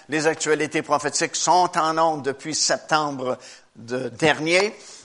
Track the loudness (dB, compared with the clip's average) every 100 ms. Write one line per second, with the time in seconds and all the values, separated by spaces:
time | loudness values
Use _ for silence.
0 | -4 0 2 0 0 0 0 -2 0 0
1 | 0 -2 -2 -2 2 4 4 0 0 2
2 | 2 0 -4 -6 -4 -2 0 -2 0 0
3 | 0 -4 -4 -6 -8 -20 _ -18 -8 -6
4 | -6 0 2 2 2 2 2 -4 -18 -12